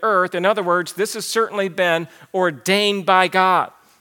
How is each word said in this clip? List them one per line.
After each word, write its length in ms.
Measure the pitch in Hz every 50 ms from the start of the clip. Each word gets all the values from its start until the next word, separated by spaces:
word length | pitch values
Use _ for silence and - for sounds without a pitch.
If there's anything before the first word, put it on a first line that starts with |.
| -
earth. 320 | 220 208 185 180 180 -
In 100 | 180 170
other 160 | 190 220 214 196
words, 300 | 175 175 180 175 156 -
this 220 | - 190 - -
has 120 | 220 -
certainly 420 | - - 226 226 220 - 208 196 196
been 380 | 160 190 185 175 165 165 170 - - - - - -
ordained 760 | 190 185 175 151 123 - 170 190 202 208 202 202 202 185
by 200 | 202 190 185 185
God. 460 | 180 - 185 185 185 185 165 127 - - _ _ _ _ _